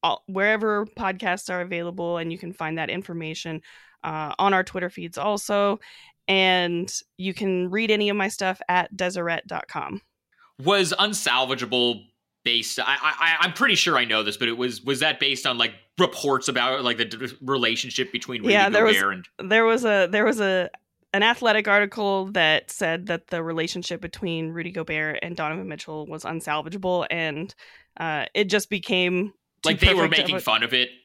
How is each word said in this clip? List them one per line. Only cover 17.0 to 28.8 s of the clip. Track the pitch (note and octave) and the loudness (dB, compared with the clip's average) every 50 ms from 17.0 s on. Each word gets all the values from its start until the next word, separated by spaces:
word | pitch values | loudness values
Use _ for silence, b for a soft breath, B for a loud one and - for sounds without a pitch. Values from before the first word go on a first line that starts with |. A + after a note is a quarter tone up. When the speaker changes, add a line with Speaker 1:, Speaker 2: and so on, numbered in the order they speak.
| A#2 | -2
Speaker 2:
d-, | G#2+ A2+ A2+ B2+ A#2+ A#2+ _ | -4 -4 -10 -10 -10 -12 _
relationship | C3+ C3 C#3 C3 A#2+ A2+ A#2 A#2 - B2+ - - B2+ - | -4 -2 0 2 2 2 0 0 -4 -6 -4 -4 -4 -4
between | - A#2+ - - B2+ A2+ | -4 -8 -8 -6 -8 -4
Rudy | G#2 B2+ - | 2 4 4
Speaker 1:
Yeah, | G#3 G3 G3+ | 6 6 6
there | G#3+ G#3 A3+ | 6 4 6
was, | A3 G#3 | 6 6
Speaker 2:
Gobert | - - G2 - F#2 F3 - _ - | 4 4 2 0 -4 -8 -16 _ -12
and | - F#3 | -4 2
Speaker 1:
there | G#3+ A3 A3+ | 4 4 6
was | A3+ A3+ B3+ B3 | 4 4 4 2
a, | A3+ G#3 G3 F#3 E3+ | 2 4 4 4 4
there | F#3 G#3 G#3+ | 4 2 4
was | G#3+ C4+ A3 | 4 2 2
a, | G#3 G3 F#3+ F#3 F3+ - - - _ _ _ _ _ _ - | 2 2 2 2 0 -2 -6 -16 _ _ _ _ _ _ 0
an | G3 | 2
Athletic | G3+ A3+ A#3+ - B3 A#3 G#3+ G#3+ G#3 | 4 4 2 4 2 4 4 4 4
article | G#3 G3+ G3+ G#3 G3+ - A3+ G#3 G3+ G3 G3 F#3+ F#3+ | 4 4 4 4 2 0 -2 0 0 2 0 -2 -2
that | G#3 G3 E3 D#3 D#3 - - - | 2 2 4 4 4 2 0 -4
said | - - G#3 E3 E3 E3+ F3+ | -6 -4 -2 0 0 -2 -2
that | G3+ E3+ E3 _ | -4 -4 -4 _
the | - - E3+ E3 | -6 -6 -4 -4
relationship | E3 E3 D#3+ D#3+ E3+ - F#3 F3 - F3 E3 | -4 -2 -2 -2 -4 -4 -6 -6 -8 -8 -8
between | - E3+ - - - F3+ E3 D#3+ D#3+ D#3+ | -10 -12 -10 -6 -4 -4 -2 -2 -4 -6
Rudy | E3 E3+ E3 E3+ | -6 -8 -8 -8
Gobert | F#3 E3+ D#3+ - D#3 D#3 D#3 D3+ D3+ - | -6 -8 -6 -4 -4 -2 -2 -2 -4 -4
and | - E3+ E3+ | -6 -8 -6
Donovan | E3 D#3+ D3+ D#3 F3 F#3 | -6 -6 -6 -6 -6 -8
Mitchell | F#3 D#3 - - - D#3 D#3 D3+ | -10 -12 -12 -12 -12 -10 -10 -10
was | D3+ D#3 D#3 - | -10 -12 -10 -8
unsalvageable, | - E3 E3 D#3+ - D3+ D#3 D3+ D#3+ F3 G3+ F#3 F#3 F3+ F3 E3 - | -8 -8 -8 -4 -4 -4 -4 -4 -6 -10 -6 -2 0 0 0 0 -2
and, | - E3+ E3 D#3 D3 D3 E3 G3 - B B B B B B B B - | -2 -2 -2 -4 -4 -6 -8 -10 -12 B B B B B B B B -8
uh, | E3 E3 D3+ D3 B2+ - _ | -6 -4 -2 -4 -4 -4 _
it | F#3+ G#3 | 0 0
just | F#3 G#3 G#3 G3 _ | 2 2 0 0 _
became | G#3 F#3+ | -6 -6